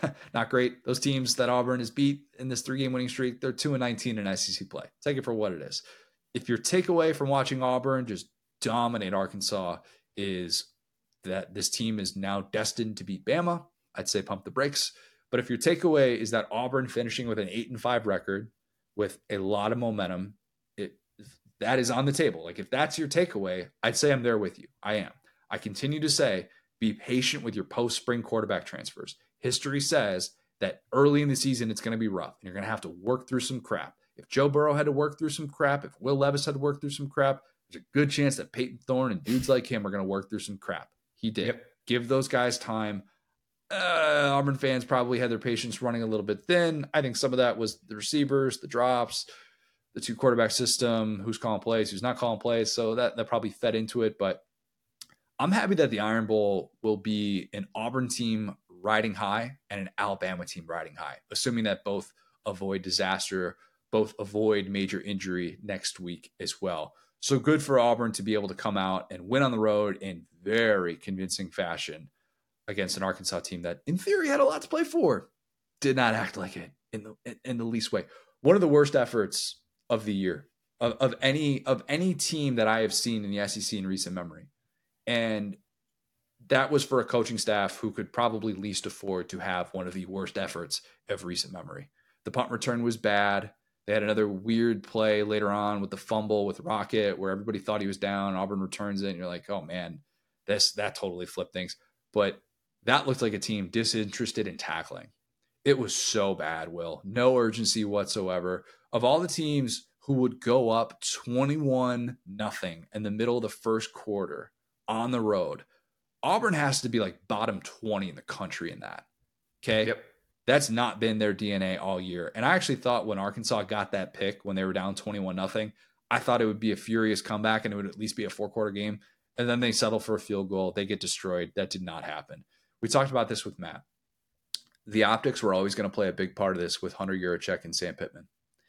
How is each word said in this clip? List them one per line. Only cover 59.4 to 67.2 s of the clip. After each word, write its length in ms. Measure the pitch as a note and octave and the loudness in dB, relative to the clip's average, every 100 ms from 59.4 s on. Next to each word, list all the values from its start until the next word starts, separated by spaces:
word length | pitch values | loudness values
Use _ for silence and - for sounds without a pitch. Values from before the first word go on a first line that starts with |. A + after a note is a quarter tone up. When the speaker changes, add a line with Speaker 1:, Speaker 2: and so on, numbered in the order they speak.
| A#2+ C#3 - | -4 -10 -10
Speaker 1:
and 100 | G2+ | -8
an 80 | F#2 - | -6 -4
Alabama 480 | G2+ F#2+ F#2 F#2 E2 | -2 -2 -4 -6 -8
team 200 | F2+ D#2+ | -12 -10
riding 260 | E2 D#2+ | -10 -10
high, 240 | D2 D2+ C2 - | -10 -12 -12 -8
assuming 320 | - C3 A#2 | -4 -2 0
that 200 | G#2+ F#2+ | 0 -2
both 300 | G2+ G2+ - _ _ _ G#2+ | -2 -4 -6 _ _ _ -10
avoid 380 | F#2 G2 G2 | -6 -4 -4
disaster, 720 | F#2 F#2 F#2 F#2 - F#2+ F2 - _ _ _ | -2 -2 0 0 -2 -4 -4 -8 _ _ _
both 220 | A2 G#2+ - | 0 0 -4
avoid 500 | G2+ G#2 A2 G#2 G2 | -6 0 2 2 0
major 320 | G2+ F#2+ G2 | -2 -2 -4
injury 560 | G2+ G2 F#2+ F2+ E2+ - | -6 -6 -4 -4 -4 -8
next 360 | G#2 F#2+ - - | -8 -6 -8 -8
week 320 | F2+ E2+ - - | -10 -12 -14 -10
as 220 | F2 - | -10 -6
well. 320 | F#2 D#2+ D2+ _ _ _ | -4 -4 -8 _ _ _